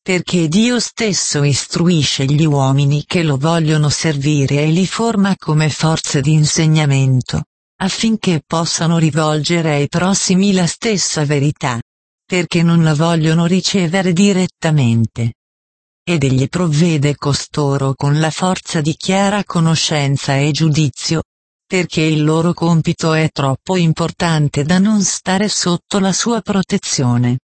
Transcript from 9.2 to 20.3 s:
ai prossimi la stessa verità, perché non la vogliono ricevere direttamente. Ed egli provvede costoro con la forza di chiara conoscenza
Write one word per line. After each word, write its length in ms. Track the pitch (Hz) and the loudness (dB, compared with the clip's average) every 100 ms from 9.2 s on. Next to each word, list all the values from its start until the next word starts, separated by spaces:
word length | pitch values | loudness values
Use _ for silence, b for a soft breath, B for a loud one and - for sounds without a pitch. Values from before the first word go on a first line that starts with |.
| 156 151 143 175 160 | 0 0 0 0 0
ai 140 | 147 143 | 0 0
prossimi 640 | 165 180 196 - 185 202 | -2 0 0 2 2 2
la 140 | 185 165 | 2 0
stessa 600 | - 233 202 - - 143 | -2 -4 -2 -2 -2 0
verità, 520 | 147 143 - 139 117 - _ _ _ | 0 0 -2 -4 -6 -10 _ _ _
perché 380 | _ 185 170 175 | _ -4 -2 0
non 200 | 170 170 | 2 4
la 120 | 160 | 2
vogliono 500 | 151 165 170 156 165 | 2 0 0 0 0
ricevere 720 | 170 185 - 202 175 190 185 | 2 0 0 -2 -2 0 0
direttamente. 1200 | 170 202 185 180 _ 165 151 123 117 113 - 117 - _ _ _ _ _ _ | 2 2 2 -2 _ 0 2 2 2 0 -2 -6 -6 _ _ _ _ _ _
Ed 220 | - 170 | -4 0
egli 240 | 135 127 135 | 2 0 0
provvede 680 | 170 180 147 175 156 143 135 | -2 0 2 2 2 0 -2
costoro 760 | 147 135 - - 139 139 135 | -2 -4 -4 -2 0 0 -2
con 240 | 135 143 147 | -2 0 0
la 120 | 156 | 0
forza 500 | - 185 185 - 170 | -2 -2 -2 -4 -4
di 140 | 151 | -2
chiara 500 | - - 190 196 202 | -4 -2 0 0 -2
conoscenza 920 | 185 175 160 160 - 156 139 139 - | -4 0 0 0 0 -2 0 -2 0